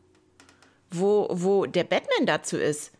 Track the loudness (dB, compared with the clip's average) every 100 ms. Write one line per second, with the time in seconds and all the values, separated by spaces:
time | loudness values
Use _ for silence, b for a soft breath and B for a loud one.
0 | _ _ _ _ -20 b b b _ -2
1 | 2 2 2 -2 0 2 2 0 0 -2
2 | 0 0 2 0 -2 -2 -2 -2 -8